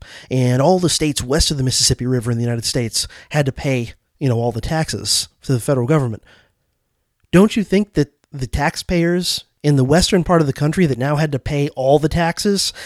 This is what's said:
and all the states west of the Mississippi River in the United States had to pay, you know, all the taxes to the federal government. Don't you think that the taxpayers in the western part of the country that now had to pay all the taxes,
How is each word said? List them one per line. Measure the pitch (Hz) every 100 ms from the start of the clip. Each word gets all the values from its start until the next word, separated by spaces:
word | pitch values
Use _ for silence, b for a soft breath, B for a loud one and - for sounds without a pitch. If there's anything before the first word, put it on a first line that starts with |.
| B B B
and | 131 123 123
all | 147 185
the | 175
states | - 156 135
west | 123 151 -
of |
the | 147
Mississippi | 131 - - -
River | 123 127 117
in | 117
the |
United | 120 117
States | - 135 113 - - B B
had | 151
to | 135
pay, | - 139 131 117 - _ -
you | 139
know, | 117
all | 120
the | 117
taxes | - 160 156 104 104 - - _
to | -
the | 127
federal | 127 135 120
government. | 156 123 107 b b b b b _ _ _ _ _ -
Don't | 175 214
you | 233
think | 190 190 208
that | - 143 _ _
the | 143 127
taxpayers | - 143 - - 180 170 180 175 - - _
in | 147
the | 139
western | 127 160 - 196
part | 160 170
of | 143
the |
country | - 147 175
that | 165 120
now | 139 147
had | 156
to | 143
pay | - 147 143
all | - 131 147
the | 147
taxes, | 170 165 - 208 196 - B